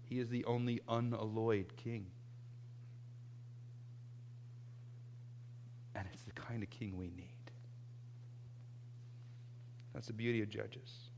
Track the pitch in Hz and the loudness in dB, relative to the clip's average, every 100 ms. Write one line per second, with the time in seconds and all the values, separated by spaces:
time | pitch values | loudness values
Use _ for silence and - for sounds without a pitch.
0 | 120 127 117 120 113 120 123 120 - 117 | 2 2 6 4 6 6 8 4 6 6
1 | 120 113 110 110 113 104 92 - 117 117 | 6 4 4 6 8 8 6 -2 -2 -2
2 | 95 - - - - - - - - - | -2 -8 -12 -12 -12 -12 -12 -12 -12 -12
3 | - - - - - - - - - - | -10 -10 -10 -10 -10 -10 -10 -10 -10 -10
4 | - - - - - - - - - - | -10 -10 -10 -10 -10 -10 -10 -10 -10 -8
5 | - - - - - - - - - - | -8 -8 -8 -8 -8 -8 -8 -10 -6 -4
6 | 95 - - - - 120 101 - 107 92 | -4 -4 -6 -6 0 2 2 2 0 2
7 | 90 87 - - - - - - - - | 0 0 -6 -8 -10 -10 -10 -10 -10 -10
8 | - - - - - - - - - - | -10 -10 -10 -10 -10 -10 -10 -10 -10 -10
9 | - - - - - - - - - - | -10 -10 -10 -10 -10 -10 -10 -10 -6 -6
10 | - 110 117 117 104 107 107 - - - | -2 4 8 8 6 2 0 -2 -8 -10
11 | - | -12